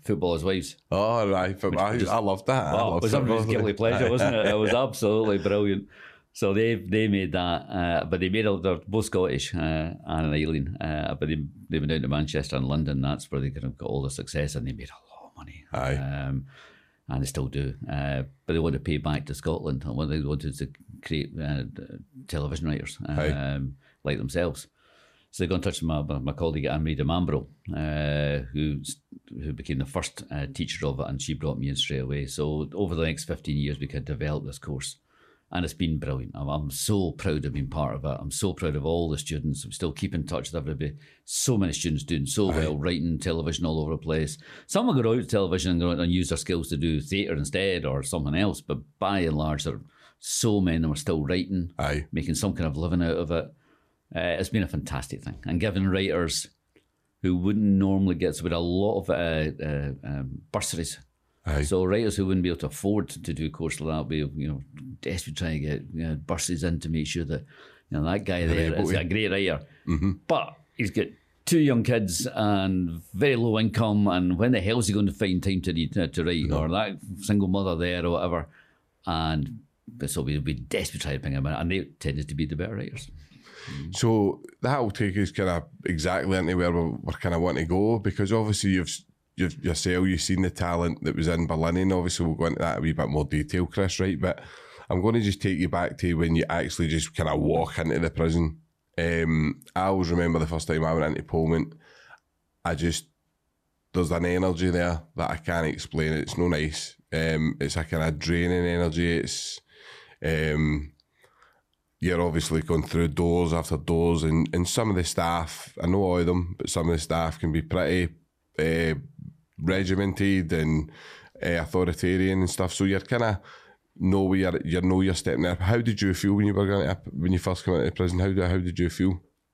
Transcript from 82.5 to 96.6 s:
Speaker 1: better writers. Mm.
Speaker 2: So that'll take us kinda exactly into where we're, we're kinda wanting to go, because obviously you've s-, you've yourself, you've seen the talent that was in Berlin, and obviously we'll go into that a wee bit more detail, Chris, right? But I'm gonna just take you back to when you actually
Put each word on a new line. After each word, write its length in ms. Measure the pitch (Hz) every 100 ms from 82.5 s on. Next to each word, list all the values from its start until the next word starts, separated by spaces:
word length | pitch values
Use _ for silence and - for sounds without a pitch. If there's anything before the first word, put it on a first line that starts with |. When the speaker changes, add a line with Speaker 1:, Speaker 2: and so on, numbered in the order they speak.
| 76
Speaker 1:
better 200 | 95 104
writers. 360 | - - - - - - - - -
Mm. 240 | 71 76 92
Speaker 2:
So 460 | 117 110 101 - - -
that'll 260 | 123 139 117
take 260 | 98 104 92
us 120 | 95
kinda 340 | - 95 85 - - -
exactly 500 | 82 85 90 82 92
into 180 | 82 90
where 160 | 87
we're, 180 | 87 82
we're 240 | - -
kinda 260 | 80 87 85
wanting 260 | 87 67 80
to 40 |
go, 300 | 92 107 117
because 340 | 98 92 98
obviously 380 | 113 107 104 101
you've 160 | 92 82
s-, 160 | - - _ _ -
you've 260 | 90 71
yourself, 440 | 80 80 90 90 95
you've 140 | 90
seen 200 | - 92
the 80 | 92
talent 540 | - 87 87 87 67
that 120 | - -
was 120 | 80
in 180 | 85 82
Berlin, 320 | 80 82 87
and 160 | 95
obviously 320 | 92 87 - 87
we'll 100 | 80
go 100 | 82
into 120 | -
that 200 | 85 57
a 20 |
wee 120 | 78
bit 140 | 78 64
more 160 | 76 71
detail, 420 | 76 76 92 87
Chris, 320 | - 95 -
right? 200 | 95 85
But 220 | 90 - - - - - -
I'm 120 | 90
gonna 200 | 101 117
just 200 | 104 95
take 160 | 101 85
you 100 | 85
back 280 | 85 87 -
to 140 | 90 82
when 200 | 85 82
you 80 | 80
actually 380 | 82